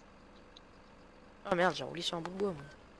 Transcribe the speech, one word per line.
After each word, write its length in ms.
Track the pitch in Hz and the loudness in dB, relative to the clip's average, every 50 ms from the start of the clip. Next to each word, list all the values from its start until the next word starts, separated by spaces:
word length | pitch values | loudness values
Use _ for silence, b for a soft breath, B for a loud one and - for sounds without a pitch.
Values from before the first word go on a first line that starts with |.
| - - - - - - - - - - - - - - - - - - - - - - - - - - - - - | -20 -20 -20 -20 -20 -20 -20 -20 -20 -20 -20 -20 -20 -20 -20 -20 -20 -20 -20 -20 -20 -20 -20 -20 -20 -20 -20 -16 -2
Ah 100 | 202 196 | 2 4
merde, 200 | 170 180 185 151 | 6 6 6 4
j'ai 80 | - 135 | 2 -4
roulé 180 | 131 143 165 | -6 -6 -4
sur 160 | 170 - 175 170 | -4 -2 -2 -2
un 40 | |
bout 100 | 160 175 | -4 -6
de 60 | 185 190 | -4 -2
bois 140 | 202 202 | -2 -2
moi. 120 | 175 143 143 143 - - - - - - | -2 -4 -10 -14 -16 -18 -20 -20 -20 -20